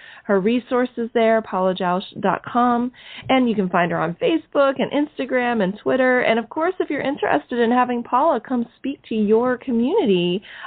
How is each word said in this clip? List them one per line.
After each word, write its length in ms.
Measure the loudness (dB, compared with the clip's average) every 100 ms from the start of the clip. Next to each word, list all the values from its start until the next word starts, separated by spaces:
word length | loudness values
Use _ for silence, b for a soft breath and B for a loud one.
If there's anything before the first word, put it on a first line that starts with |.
| B B -2
her 160 | 0
resources 680 | 2 0 0 -2 -2 -2 -4
there, 280 | 2 4 2
paula 320 | 0 -2 -2
jauch 300 | 0 -2 -2 -4 -4
dot 220 | -2 -2
com. 480 | -2 0 2 2 -2 -8 B B B
And 180 | 2 2
you 80 | 0
can 140 | 0
find 220 | 2 0
her 40 | 0
on 200 | -2 -2
Facebook 520 | 0 0 -2 0 2 0
and 140 | -2
Instagram 720 | -2 -2 -4 -4 -2 0 0
and 100 | -2 -2
Twitter. 380 | -2 2 2 2
And 180 | 2 0
of 120 | -2
course, 240 | -4 -2 -2
if 80 | -4
you're 100 | -4
interested 600 | -4 -4 0 0 -2 -2
in 120 | 2
having 320 | 2 0 -2
Paula 380 | -2 0 2 0 -2
come 200 | -4 -4 _
speak 260 | -10 -10 -6
to 80 | -2
your 420 | 2 2 2 -2
community, 840 | -2 0 0 2 2 2 2 -2 B B